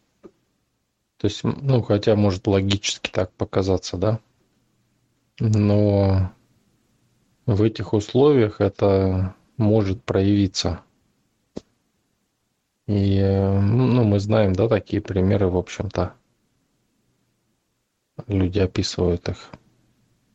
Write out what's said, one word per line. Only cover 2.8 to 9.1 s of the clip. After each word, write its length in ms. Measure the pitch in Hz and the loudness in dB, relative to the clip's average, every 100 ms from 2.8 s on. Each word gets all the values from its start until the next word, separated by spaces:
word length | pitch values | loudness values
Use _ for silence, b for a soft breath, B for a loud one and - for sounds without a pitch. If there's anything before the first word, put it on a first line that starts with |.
| - - - | -6 -8 -8
так 220 | - 92 | -6 -6
показаться, 640 | _ 104 - 95 92 - 92 | _ -4 -2 0 -2 -4 -4
да? 240 | 98 113 - _ _ _ _ _ _ _ _ _ _ - | -2 -2 -8 _ _ _ _ _ _ _ _ _ _ -6
Но 920 | 117 107 104 104 104 101 98 95 92 - _ _ _ _ _ _ _ _ _ _ - | -2 2 2 2 2 4 2 2 -2 -6 _ _ _ _ _ _ _ _ _ _ -4
в 160 | 98 | 2
этих 300 | 110 - - | 0 0 -2
условиях 680 | 107 - 120 147 139 107 - | -2 0 2 4 4 2 0
это 720 | 101 - 101 98 95 | -2 2 2 2 2